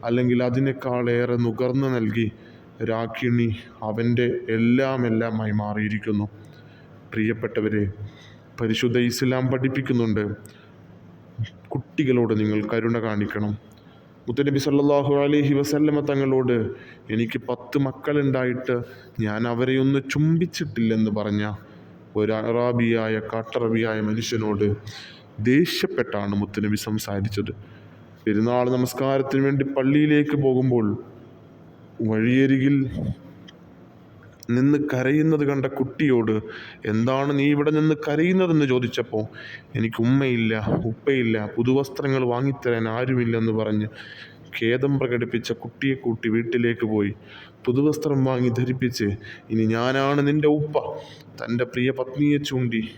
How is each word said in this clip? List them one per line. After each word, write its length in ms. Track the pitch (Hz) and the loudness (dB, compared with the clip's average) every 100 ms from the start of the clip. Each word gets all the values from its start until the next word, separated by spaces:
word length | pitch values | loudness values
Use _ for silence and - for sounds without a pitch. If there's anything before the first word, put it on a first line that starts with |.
അല്ലെങ്കിൽ 340 | 117 123 123 120 | 0 0 2 2
അതിനേക്കാളേറെ 920 | 123 123 139 135 131 123 120 120 120 123 | 2 0 0 -2 -4 -2 0 0 0 0
നുകർന്നു 520 | 117 113 127 131 135 | 0 0 -2 0 0
നൽകി 380 | 127 110 107 110 - - - - - | 0 0 0 -2 -4 -20 -20 -20 -8
രാഗിണി 640 | 113 113 113 - 127 120 117 101 - - | -4 -2 -4 -4 0 2 0 -2 -10 -10
അവൻ്റെ 440 | 110 110 117 120 120 - - | -6 -2 0 2 0 -2 -2
എല്ലാം 520 | 113 117 123 135 135 120 | 2 4 4 2 0 0
എല്ലാമായി 460 | 110 113 110 110 | 0 0 -2 -2
മാറിയിരിക്കുന്നു. 760 | 104 104 104 107 107 107 104 107 - - - - - - - - | -2 -2 -2 -2 -4 -2 -2 -2 -8 -20 -20 -20 -20 -20 -20 -10
പ്രിയപ്പെട്ടവരെ, 800 | - 107 113 113 - 107 104 101 - 104 - - - - | -4 -2 -2 -4 -2 0 0 -2 -4 -14 -16 -20 -20 -20
പരിശുദ്ധ 440 | - 117 110 123 123 | -6 -2 0 2 2
ഇസ്ലാം 460 | 120 120 131 127 131 | 0 0 0 0 0
പഠിപ്പിക്കുന്നുണ്ട്, 760 | 131 131 135 135 127 113 104 104 101 - - - - - - - - - - 113 - - | 0 -2 -2 0 0 2 0 -2 -6 -14 -20 -20 -20 -20 -20 -20 -20 -20 -10 -10 -10 -10
കുട്ടികളോട് 680 | 139 - - 139 123 117 110 | -10 -8 -4 2 2 2 2
നിങ്ങൾ 220 | 107 107 107 | 2 0 0
കരുണ 280 | 113 113 117 | -2 0 -2
കാണിക്കണം. 540 | 110 107 101 107 104 104 - - - - - - | -2 -2 -2 -2 -4 -4 -10 -20 -20 -20 -20 -18
മുത്തനബി 360 | - 120 143 139 | -8 0 0 0
സല്ലല്ലാഹു 540 | 147 143 143 143 139 | 2 2 4 2 4
അലൈഹി 400 | 143 143 147 139 | 2 4 2 4
വസല്ലമ 460 | 139 143 147 151 147 | 2 2 2 2 2
തങ്ങളോട്, 560 | 143 139 135 131 127 123 107 - - - - | 0 0 2 2 2 0 0 -8 -16 -20 -6
"എനിക്ക് 280 | 110 113 123 | -2 -2 -4
പത്ത് 400 | - 123 - 143 | -6 -8 -4 -2
മക്കളുണ്ടായിട്ട് 960 | 139 - - 147 139 131 127 123 - 123 120 - - - | -2 -2 -2 0 2 2 0 -2 -2 -2 -4 -14 -16 -4
ഞാൻ 220 | 110 107 120 | -2 -2 -2
അവരെയൊന്ന് 520 | 117 127 131 135 139 135 | 0 0 2 4 2 0
ചുംബിച്ചിട്ടില്ലെന്ന്" 1000 | 147 156 165 170 - 156 117 113 110 110 | 2 4 4 0 -2 -6 0 2 2 2
പറഞ്ഞ 320 | 107 104 104 107 104 - - - - - 107 | 0 0 0 -2 -6 -14 -20 -20 -20 -8 -2
ഒരു 160 | 107 110 | 0 0
അറാബിയായ, 800 | 113 117 123 120 117 113 110 110 | 0 0 2 2 2 2 0 -2
കാട്ടറബിയായ 800 | 110 113 110 123 117 113 113 110 | -4 -6 -4 -2 0 0 0 -2
മനുഷ്യനോട് 680 | 107 110 110 117 107 101 104 107 - - - - - - | -2 -2 -2 -2 -2 0 0 0 -8 -16 -18 -20 -20 -4
ദേഷ്യപ്പെട്ടാണ് 920 | 107 135 175 - 190 - 117 101 101 101 | 2 4 4 0 -2 -2 -2 -2 -2 -2
മുത്തുനബി 420 | 101 104 104 104 | -2 -2 -2 -2
സംസാരിച്ചത്. 720 | - 107 - 101 101 - 101 - - - - - - - | -2 -6 -4 -4 -4 -4 -6 -8 -16 -20 -20 -20 -20 -8
പെരുന്നാൾ 480 | - 104 113 123 123 | -2 0 2 2 2
നമസ്കാരത്തിന് 720 | 127 123 - 135 135 131 135 | 0 -2 0 0 0 0 2
വേണ്ടി 220 | 135 139 | 2 2
പള്ളിയിലേക്ക് 720 | 139 - 135 147 151 147 147 147 | 0 0 2 4 4 4 4 2
പോകുമ്പോൾ 500 | 135 127 131 120 104 101 - - - - - - - - - - | 2 2 2 2 2 -2 -8 -18 -20 -20 -20 -20 -20 -20 -20 -6
വഴിയരികിൽ 720 | 113 110 113 127 135 135 131 143 131 90 - - - - - - - - - - - - - - - | -2 0 2 4 4 4 2 2 0 -4 -6 -8 -12 -20 -20 -20 -20 -20 -20 -20 -20 -20 -20 -20 -4
നിന്ന് 280 | 120 139 147 | 2 2 2
കരയുന്നത് 640 | 147 127 127 151 156 151 | 0 0 2 2 2 2
കണ്ട 220 | 143 139 139 | 0 0 -2
കുട്ടിയോട്, 680 | 139 131 - 151 123 107 107 110 - - - - | -4 -6 -2 2 2 2 0 -2 -14 -16 -10 -4
"എന്താണ് 440 | 107 117 131 139 | 0 0 0 0
നീ 120 | 143 143 | 2 2
ഇവിടെ 200 | 147 147 | 2 2
നിന്ന് 240 | 151 156 | 2 2
കരയുന്നതെന്ന്?" 720 | 151 - 147 170 185 180 160 143 | 2 0 0 2 2 4 4 4
ചോദിച്ചപ്പോൾ, 580 | 127 120 - - 110 110 - - - - | 2 0 -4 -4 -4 -6 -10 -16 -18 -8
"എനിക്ക് 260 | - 113 113 | -4 -2 0
ഉമ്മയില്ല, 500 | 117 135 135 120 110 110 107 - | 2 4 2 2 0 0 -2 -2
ഉപ്പയില്ല, 520 | 113 110 - 135 117 110 104 | -2 -4 0 0 2 0 -2
പുതുവസ്ത്രങ്ങൾ 800 | - 117 135 135 - 143 135 | -2 2 2 0 -4 -2 0
വാങ്ങിത്തരാൻ 600 | 123 120 135 135 123 117 113 | 0 0 -2 -2 -2 0 0
ആരുമില്ലെന്ന്" 640 | 113 127 127 117 113 113 | -2 0 0 0 0 0
പറഞ്ഞ് 360 | 110 107 107 107 - - - - - - | 0 0 0 -2 -8 -18 -18 -20 -20 -14
ഖേദം 380 | - 113 127 139 139 | -2 0 2 2 0
പ്രകടിപ്പിച്ച 500 | 135 120 117 120 - | 0 -2 -2 -4 -4
കുട്ടിയെ 420 | 113 120 - 139 | -6 -8 -4 -2
കൂട്ടി 340 | 131 120 110 113 | -2 -2 -2 0
വീട്ടിലേക്ക് 580 | 110 117 120 117 113 110 | 0 0 0 0 0 0
പോയി. 260 | 107 101 - - - - - | 0 0 -4 -14 -20 -20 -8
പുതുവസ്ത്രം 580 | - 123 147 151 151 139 | -2 2 2 0 0 0
വാങ്ങി 260 | 131 131 123 | 2 2 2
ധരിപ്പിച്ച്, 580 | 117 123 127 123 117 104 101 - - - | 2 -2 0 -2 0 -2 -2 -10 -18 -4
"ഇനി 140 | 113 110 | 0 2
ഞാനാണ് 540 | 113 123 135 139 143 143 | 2 2 2 2 2 2
നിന്റെ 220 | 151 147 | 4 4
ഉപ്പ." 260 | 151 151 151 - - - - - - | 2 0 -2 -4 -10 -14 -20 -20 -12
തൻ്റെ 280 | 113 120 | -4 -2
പ്രിയ 260 | 123 123 127 | -2 0 -2
പത്നിയെ 480 | 123 127 135 147 147 | -2 -6 0 2 2
ചൂണ്ടി 440 | 147 131 123 113 110 | 0 -2 -2 -2 -4